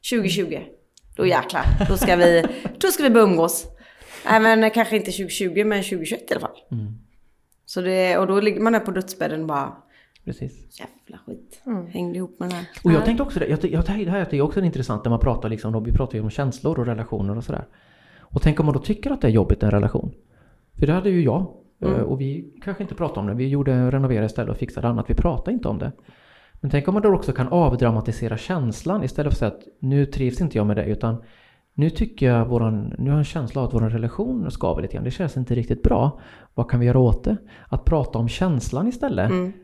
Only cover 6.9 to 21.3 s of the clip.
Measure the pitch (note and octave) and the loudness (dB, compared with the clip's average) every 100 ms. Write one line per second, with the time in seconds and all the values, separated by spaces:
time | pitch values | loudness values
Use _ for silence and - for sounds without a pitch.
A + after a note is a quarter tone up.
6.9 | A2 - _ _ _ _ _ - - F3+ | -12 -18 _ _ _ _ _ -10 -6 -2
7.9 | F#3 F#3 F3 F#3+ G3 G#3 G3 A3 A3+ G#3+ | 2 2 2 2 2 2 2 2 2 0
8.9 | F3+ F#3 - D3+ D#3 D#3+ C#3+ C#3 - _ | -6 -6 -6 -4 -4 -4 -4 -4 -10 _
9.9 | _ _ _ - B2 C3 - - - - | _ _ _ -12 -10 -12 -14 -20 -20 -20
10.9 | _ _ - - - - - C4 G#3 F3 | _ _ -20 -18 -18 -18 -18 -8 -8 -6
11.9 | F3 F3 F3 F3+ - F3 F3 F3 - F3 | -8 -8 -6 -10 -8 -8 -8 -12 -2 4
12.9 | D#3+ F3 A#3 C#4 F3 D3+ D#3 F3+ D#3+ E3+ | 4 4 0 -2 -2 -2 0 0 0 0
13.9 | G3+ F3 G3 F3 C#3+ D3 G3+ F3+ C3+ B2 | -2 -2 -2 -2 0 0 2 0 -2 -4
14.9 | G#2 A#2 A#2 C3 A2+ A2 G#2+ A2 A2+ A2+ | -4 0 2 2 0 -4 -6 -4 -4 0
15.9 | - B2+ A2 G#2+ - C#3 B2 C#3+ B2+ A#2+ | 0 0 -4 -6 -2 -4 -2 -4 -2 -2
16.9 | A2 A2+ G#2+ G2 A2 - - - _ _ | -4 -6 -4 -4 -4 -6 -8 -10 _ _
17.9 | _ _ - - C3 D#3+ D3 D3+ C#3 - | _ _ -20 -6 2 2 4 2 0 -2
18.9 | G#3 C#4 C#4+ B2 A2 F#2 - G#2 G#2 G#2 | -4 -4 0 4 4 4 2 2 2 2
19.9 | - - - _ _ _ _ _ - C#3+ | -2 -6 -12 _ _ _ _ _ -2 0
20.9 | F3 G3 F3+ C#3 | 2 2 2 2